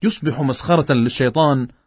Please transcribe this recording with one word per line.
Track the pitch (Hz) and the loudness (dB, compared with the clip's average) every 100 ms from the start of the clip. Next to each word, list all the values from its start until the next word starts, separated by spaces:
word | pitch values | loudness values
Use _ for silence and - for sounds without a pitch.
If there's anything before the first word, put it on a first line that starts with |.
يصبح | 214 - 151 120 | -4 -2 -4 -2
مسخرة | 139 123 - 170 139 | -2 -2 0 0 2
للشيطان، | 127 117 - 127 117 156 135 123 _ | 0 0 0 0 2 2 2 -4 _